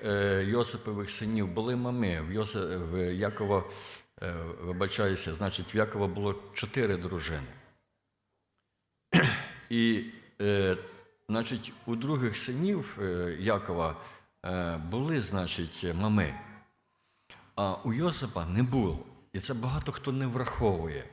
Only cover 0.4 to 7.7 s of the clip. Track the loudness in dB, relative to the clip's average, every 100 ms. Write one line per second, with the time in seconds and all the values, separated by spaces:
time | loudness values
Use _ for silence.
0.4 | 4 2 2 -2 -6 -6 -6 -4 -2 0
1.4 | 0 0 -2 0 -2 0 2 0 -2 -2
2.4 | -2 -2 -2 -2 -2 0 0 0 0 0
3.4 | 2 2 2 -8 -14 -16 -18 -10 -6 -6
4.4 | -6 -6 -4 0 0 2 2 2 -2 -2
5.4 | -2 -2 -2 0 2 2 0 0 -2 -2
6.4 | -6 -8 -4 0 2 2 -2 -4 -4 -6
7.4 | -8 -14 -20